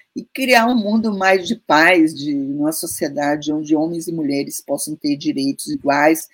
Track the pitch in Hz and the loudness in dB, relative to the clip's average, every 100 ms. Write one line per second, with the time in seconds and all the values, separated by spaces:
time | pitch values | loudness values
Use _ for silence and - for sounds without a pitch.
0 | _ - - - 254 240 233 247 202 220 | _ -12 -10 -6 0 2 2 0 0 0
1 | 220 196 190 190 180 - - 151 170 180 | 0 0 2 2 0 -6 0 4 6 6
2 | 160 135 147 143 139 147 151 160 165 - | 4 0 -4 -4 -4 -2 -2 -2 -6 -6
3 | 151 143 143 151 147 151 151 156 165 170 | -6 -2 -2 -2 -2 -4 0 0 0 -4
4 | 165 165 143 139 143 - - 143 - 151 | -6 -4 -2 -2 -4 -8 -6 -6 -6 -4
5 | 147 143 151 139 135 - - 143 139 143 | -4 -2 -2 -2 -2 -4 -6 -4 0 4
6 | 151 330 - | 4 4 -2